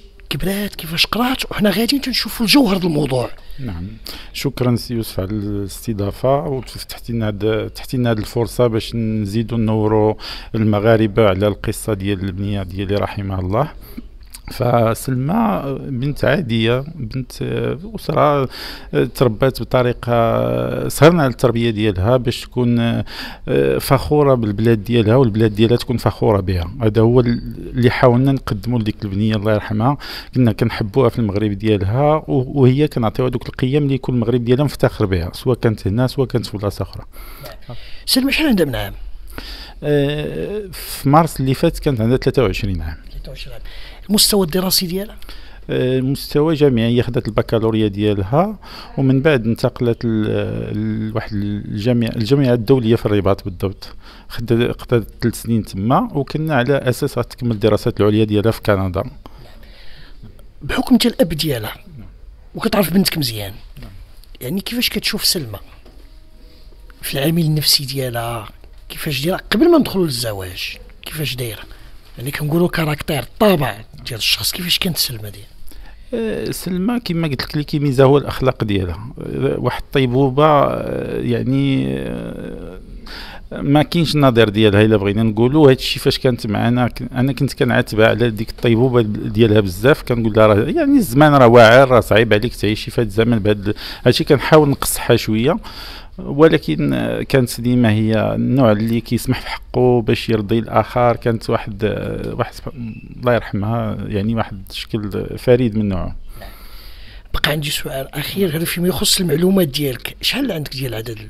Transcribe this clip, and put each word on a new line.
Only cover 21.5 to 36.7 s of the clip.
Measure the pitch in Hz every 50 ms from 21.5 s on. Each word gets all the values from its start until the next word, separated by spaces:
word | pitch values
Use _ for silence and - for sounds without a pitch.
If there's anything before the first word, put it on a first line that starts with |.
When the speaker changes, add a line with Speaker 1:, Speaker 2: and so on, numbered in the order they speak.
| 113 117 117 117
Speaker 2:
ديالها | 110 101 110 110 95 90 90 110 127
باش | 131 117 123 113 -
تكون | - - - 123 123 120 120 117 117 117 117 113 113 - - - - - - - - - 135 139 139 135 131 131
فخورة | - - 139 120 - - 151 147 147 139 135
بالبلاد | 123 110 104 104 101 110 117 117 110 95
ديالها | 110 117 120 107 107 117
والبلاد | 135 135 113 95 107 113 110 104
ديالها | 101 113 110 120
تكون | 120 - - 123
فخورة | 110 - 113 - - 127 120 107 98
بها. | 92 92 92 87 85 87 - -
هذا | 113 110 101 113
هو | 110 117 120 131
اللي | 120 120 117 - - 120 110 90 85 87 - 131 120 123
حاولنا | - - - 127 120 123 131 139
نقدمه | 135 127 - - 120 98 95 117 123 120
لديك | 107 107 101 - 104
البنية | 101 95 98 107 110 110
الله | 104 98 110 107
يرحمها، | 104 - - 110 107 110 135 147 - - - - - - - -
كنا | 127 127 113
كنحبوها | 104 - 123 113 - - 113 98 - 135 127 117
في | - 127
المغرب | 117 101 92 101 110 107
ديالها، | 101 98 107 110 107 98 98 95 113 131 147 147 156
و-، | 156 - - 147 135 127 135 - 143
وهي | 131 123 127 139 151 147
كنعطيوها | - 143 113 107 - - 127 127
دوك | 123 117 - -
القيم | - - 131 127 135 151
اللي | 147 135 135
يكون | 127 - - 127
المغرب | 123 110 113 123 123 117
ديالها | 117 127 123 147
مفتخر | 139 - - - - - - 110
بها، | 92 92 87 85 -
سواء | - - - 127 120
كانت | - - 117 107 - -
هنا | 95 95 117 127
سواء | 123 - 139 131
كانت | 110 - 120 -
في | - -
بلاصة | 101 104 101